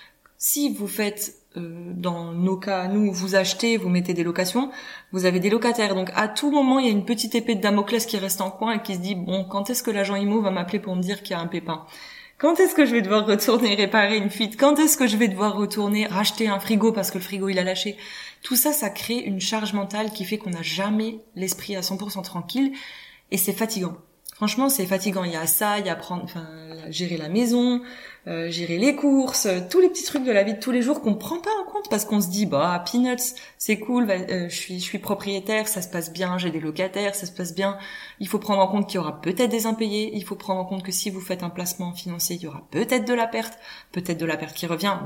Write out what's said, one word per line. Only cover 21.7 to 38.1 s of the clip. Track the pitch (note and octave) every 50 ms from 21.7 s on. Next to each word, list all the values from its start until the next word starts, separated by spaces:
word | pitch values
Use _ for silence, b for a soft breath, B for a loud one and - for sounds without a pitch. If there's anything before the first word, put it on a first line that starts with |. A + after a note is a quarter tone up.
| G3+
à | F#3 F3
cent | - F#3+ F3+
pour | G#3 G3+
cent | - G3 F3+
tranquille. | - - F3 F3 - - B3+ C#4 C4+ C4+ B B B B B B B B B B B
Et | - G3
c'est | - G#3 F#3+
fatigant. | - A3+ A3 - G3+ F3+ E3+ - - - _ _ _ - - -
Franchement, | - G#3+ G#3 - B3+ C4+ C#4
c'est | C4+ - F#3 F3+
fatigant. | G3 - F#3+ G#3+ F#3 F#3+ F#3
Il | F3
y | E3
a | D#3+ E3
ça, | E3 - - G#3+ G#3 G#3 G#3
il | G3
y | F#3
a | E3
prendre, | E3+ - - F3+ F3 F3+
enfin, | F3 - E3+ D#3+ D#3+ D#3+ D#3+ D#3+ D#3+ D#3+ D#3+ D#3+ E3
gérer | D#3+ D#3+ F3+ F3 F3
la | D#3+ D3+ D#3
maison, | F3 A3 B3 A3+ A#3+ A#3+ B3 B3 B3 B3 B3 B B B B B B B B
euh, | F3+ E3+ E3 E3 E3+
gérer | E3 E3+ E3+ E3 E3+ F3
les | A3 C#4+ C#4+
courses, | D4 - C#4+ C#4 C4+ C4 B3+ - - -
euh, | G#3 F#3 F3+ F3+ -
tous | - F#4
les | F#4 F4
petits | F4+ - -
trucs | - - D4 B3+
de | B3+
la | A3 G3+
vie | G3+ G#3+ A3
de | A3
tous | - C4
les | A#3+ B3
jours | A3+ B3+ D4+ -
qu'on | - A3 G3+
prend | G#3 - - D#4+ E4+
pas | - G#4 A4 G4+
en | F#4 -
compte | - G#4 G4+ -
parce | A3+ G3+ -
qu'on | - G#3+ G#3
se | F#3+ F3
dit, « | F3+ G#3 G#3 D#3+
Bah, | D3 C#3 D3+ F3 F3+ F3 F3 -
peanuts, | - A#3+ B3 B3+ B3 B3 - - - B B B B B
c'est | - - G#3+ G#3
cool, | G#3+ - B3 B3 A#3+
va-, | G3+ F#3+
euh, | F#3 F#3 - F#3+ F#3 F3 F3
je | E3+
suis, | - - - F#3 F3+
je | F3+
suis | - - F#3+
propriétaire, | - - G3+ G3 - G3+ G3 F#3+ F#3+ A3+ G#3+ G#3+ G#3+ G#3+
ça | - F#3+ F3
se | -
passe | - F3 E3 E3
bien, | E3 E3+ F#3 F3+ F3+ F#3
j'ai | F3+ F3
des | D#3 D#3+
locataires, | D#3 D#3 D#3 E3 F#3 F#3+ F#3 G3 G#3 G3 G3
ça | - F3+ E3
se |
passe | - - F3+ E3+ E3
bien. » | F#3 G3 G3 G3 G3 B B B B B B